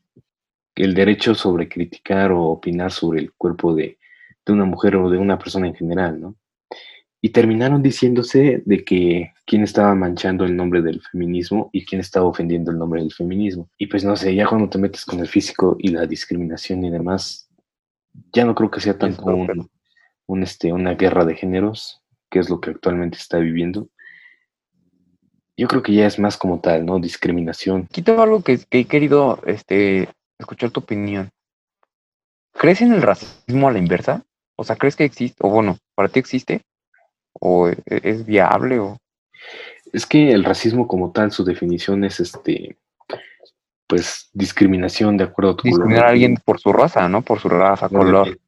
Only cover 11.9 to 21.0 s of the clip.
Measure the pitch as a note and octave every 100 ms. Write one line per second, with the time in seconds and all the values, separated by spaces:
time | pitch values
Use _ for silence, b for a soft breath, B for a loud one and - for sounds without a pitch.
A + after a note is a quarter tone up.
11.9 | F#2+ F2+ F#2+ F2+ E2 E2+ E2+ E2 E2 E2
12.9 | E2 D#2 - F2 F#2+ G#2 F2+ E2+ - G2+
13.9 | G2+ G2+ G2 F#2+ F#2 G#2 A2 G2 F#2+ G2
14.9 | - - F2+ E2 G2+ - - F#2 - G2
15.9 | E2 E2 D#2+ - F2 E2+ E2+ - F#2 F2+
16.9 | E2+ F2 F#2 - - _ _ _ _ _
17.9 | _ _ - - A#3 A#3+ A3+ - - G#3
18.9 | G3 G3 F#3+ F#3+ F#3 F3+ F3 E3+ _ _
19.9 | _ _ _ - F#2+ F#2 - E2+ F2 F2+
20.9 | F2